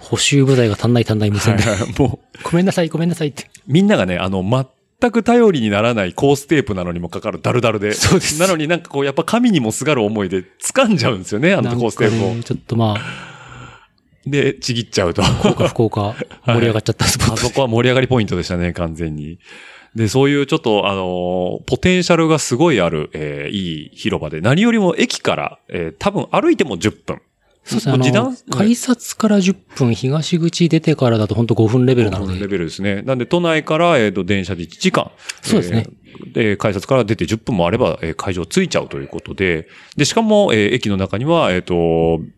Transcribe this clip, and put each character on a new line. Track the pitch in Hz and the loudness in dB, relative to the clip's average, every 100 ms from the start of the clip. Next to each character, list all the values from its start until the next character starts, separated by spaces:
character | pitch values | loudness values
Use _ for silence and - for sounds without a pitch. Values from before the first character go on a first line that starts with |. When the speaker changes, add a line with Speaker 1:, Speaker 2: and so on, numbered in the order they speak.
Speaker 1:
補 | - 113 | -4 -2
修 | - 143 | 2 2
部 | 135 127 | 4 4
材 | 117 | 4
が | |
足 | 101 113 | 2 2
ん | |
な | 120 | 2
い | |
足 | 113 | 2
ん | 110 | 0
な | 107 | 0
い | |
無 | 104 | 0
線 | - 101 | 0 2
で。 | |
Speaker 2:
は | 104 101 | 2 0
い | |
は | 113 | -4
い。 | 123 | 0
も | 143 - _ | 0 0 _
う。 | - | -16
Speaker 1:
ご | - 170 | -4 0
め | |
ん | 190 | 0
な | |
さ | - | 0
い、 | 165 | -2
ご | 151 | -2
め | 170 | -2
ん | |
な | |
さ | 165 | -2
い | 151 | -6
っ | |
て。 | - - - - | -8 -18 -20 0
Speaker 2:
み | 143 | 2
ん | 202 | 4
な | 196 | 2
が | 92 | 2
ね、 | 87 | -2
あ | 92 | -2
の、 | 95 | -2
全 | 92 127 135 _ _ _ 240 | 0 0 -2 _ _ _ 0
く | 226 | 0
頼 | 226 240 226 | 2 4 4
り | 160 | 4
に | 110 | 2
な | 101 | 2
ら | 113 | 2
な | 117 | 0
い | 92 | -2
コ | 85 139 | 0 2
ー | 139 | 2
ス | - | 2
テ | 156 | 0
ー | 127 | 0
プ | |
な | 98 | -4
の | 90 | -4
に | 87 | -6
も | 85 | -8
か | 98 | -8
か | 107 | -8
る | 92 | -6
ダ | - | -2
ル | 123 | 0
ダ | 117 | 0
ル | 107 | 0
で。 | 101 | -2
Speaker 1:
そ | 107 - 180 | -2 2 2
う | |
で | - | 0
す。 | 151 | -2
Speaker 2:
な | 185 | 0
の | 170 | 0
に | 151 | 0
な | 170 | -2
ん | |
か | 165 | -4
こ | 139 | -4
う、 | 139 | -2
や | |
っ | |
ぱ | 139 | -2
神 | 165 226 247 | -2 2 2
に | 185 | 2
も | 110 | 0
す | - 131 | -2 -2
が | |
る | 143 | 2
思 | 104 110 98 | 2 0 -2
い | |
で | 95 90 _ | -2 -4 _
掴 | - - 262 | -4 0 2
ん | 190 | 2
じ | 113 | 0
ゃ | |
う | 107 | -2
ん | |
で | |
す | 92 | -4
よ | 104 | -2
ね、 | 156 | 2
あ | 190 | 2
の | 113 120 | 0 0
コ | 120 | -2
ー | |
ス | - | 0
テ | 113 | 0
ー | |
プ | 110 | 2
を。 | |
Speaker 1:
な | 95 | -2
ん | |
か | 117 | -4
ね、 | |
ち | 117 | -6
ょ | - | -8
っ | |
と | - 113 | -4 0
ま | 113 104 | 0 0
あ。 | - - - - - - - - _ _ _ _ - | -6 -14 -16 -20 -20 -20 -20 -20 _ _ _ _ -4
Speaker 2:
で、 | 143 131 | 0 0
ち | 139 - | -2 -4
ぎ | 120 | -4
っ | 113 | -2
ち | - | 0
ゃ | 90 | 0
う | |
と。 | 85 | 2
Speaker 1:
幸 | 92 - 208 | 0 2 0
か | - 120 | 2 -2
不 | |
幸 | - 113 | 2 0
か、 | - 101 | 0 -4
Speaker 2:
<laughs> | - - - | -6 -12 -8
は | - | 0
い。 | |
Speaker 1:
盛 | 117 | 2
り | 117 | 2
上 | |
が | 110 | 0
っ | |
ち | - | -2
ゃ | |
っ | |
た | 110 - | -2 0
ス | - | 0
ポ | |
ッ | - | 0
ト | 113 | 0
で。 | |
Speaker 2:
あ | 123 | -2
そ | |
こ | 127 | 0
は | 131 | 2
盛 | 113 123 | 4 4
り | |
上 | |
が | 127 | 2
り | 127 | 2
ポ | 127 | 2
イ | |
ン | 101 | 2
ト | 90 | -2
で | |
し | 82 | -4
た | 90 | -2
ね、 | 87 | -2
完 | 82 85 | -2 -6
全 | 80 82 76 | -4 -6 -6
に。 | 76 85 - - - - - | -10 -14 -20 -20 -20 -20 -16
で、 | 113 110 | -2 0
そ | 131 | 2
う | 139 | 2
い | 143 | 2
う | 143 | 0
ち | |
ょ | 160 | -2
っ | |
と、 | 127 107 92 | 2 2 2
あ | |
の、 | 98 92 90 90 90 90 - - | -2 -2 -4 -2 -2 -4 -6 -4
ポ | 131 | -2
テ | 185 185 | 2 2
ン | |
シ | 175 | 2
ャ | 170 | 2
ル | 160 | 4
が | 156 | 0
す | - | 0
ご | 123 170 | 2 2
い | 123 | 4
あ | 87 | 2
る、 | 78 - | 0 -6
え | - 76 71 71 | -8 -8 -8 -6
ー、 | 101 | -6
い | 92 78 - | -6 -8 -12
い | |
広 | - 110 90 | -8 -4 -4
場 | 78 | -6
で、 | 78 | -4
何 | 92 151 | 0 2
よ | 233 | 2
り | 226 | 2
も | 190 - | 0 0
駅 | 240 - | -2 -2
か | - | -2
ら、 | 78 73 - _ | -2 -4 -10 _
え | 92 82 | -8 -6
ー、 | - | -4
多 | 202 | -4
分 | 202 156 | -2 -2
歩 | 160 294 | 0 2
い | 294 | 0
て | |
も | 185 92 | 0 0
十 | 92 | -2
分。 | - - 73 _ _ _ _ | -4 -10 -12 _ _ _ _
Speaker 1:
そ | - 233 | -6 -4
う | |
で | |
す | - | 0
ね。 | 135 | 2
Speaker 2:
も | |
う | |
時 | 127 | 4
短？ | 202 254 | 2 0
Speaker 1:
あ | |
の、 | 254 - 127 | -6 -6 0
改 | 208 | 2
札 | 233 - 240 - | 2 0 -4 -4
か | - 220 | -2 2
ら | 208 | 4
十 | 185 | 2
分、 | 190 _ - 127 | 0 _ -2 0
東 | 113 127 147 151 175 | 0 0 -2 0 0
口 | 170 - 170 | 0 0 2
出 | 160 | 2
て | 160 147 | 2 2
か | 131 | 2
ら | 117 | 2
だ | 107 | 0
と | |
ほ | 107 | 0
ん | 117 | 0
と | |
五 | 110 110 | 2 2
分 | 123 127 | 4 4
レ | |
ベ | 127 | 4
ル | 110 | 2
な | 95 | 0
の | 98 | -4
で。 | |
Speaker 2:
五 | 92 | -4
分 | |
レ | 98 | -4
ベ | 98 | -4
ル | |
で | 82 | -4
す | - | -4
ね。 | 98 101 | -4 -4
な | 113 | -4
ん | 131 | -4
で | 117 | 0
都 | 175 | 0
内 | 175 160 | 2 0
か | 147 156 | 0 0
ら、 | 175 156 | 2 4
え | 107 | 2
ー | |
と、 | 95 | 0
電 | 90 98 | -2 -2
車 | 90 90 | -2 -6
で | |
一 | 80 - | -8 -2
時 | 185 | 0
間。 | - - _ - - | 0 -2 _ -18 -14
Speaker 1:
そ | - 220 | 0 0
う | |
で | 87 | 2
す | |
ね。 | 110 107 | -2 -2
Speaker 2:
え | - _ - - | -10 _ -20 -8
ー、 | |
で、 | - 110 98 | -2 0 0
改 | 113 | -2
札 | 95 - | -2 0
か | 135 | 0
ら | |
出 | 107 110 | 2 -2
て | 85 | -2
十 | 110 | -4
分 | - 110 | -2 0
も | 85 | 0
あ | |
れ | 147 | 2
ば、 | 110 78 | 0 -2
え | 82 | -6
ー、 | |
会 | 78 - | -8 -6
場 | 90 82 | -6 -2
着 | - | -2
い | 185 | 0
ち | 85 | -2
ゃ | |
う | 67 | -4
と | 71 | -10
い | |
う | 69 | -10
こ | 85 | -12
と | - | -12
で。 | - 95 82 - - - - | -4 -2 -2 -6 -20 -14 -2
で、 | |
し | 139 | 0
か | - | 2
も、 | 220 208 202 | 2 4 4
え | 110 104 | 2 2
ー、 | |
駅 | 127 110 | 0 -2
の | 98 | -2
中 | 95 101 | -2 -4
に | |
は、 | 135 170 127 | 0 0 2
え | 90 | 0
ー | |
と | 90 87 85 82 82 82 80 | 0 0 2 2 2 0 -4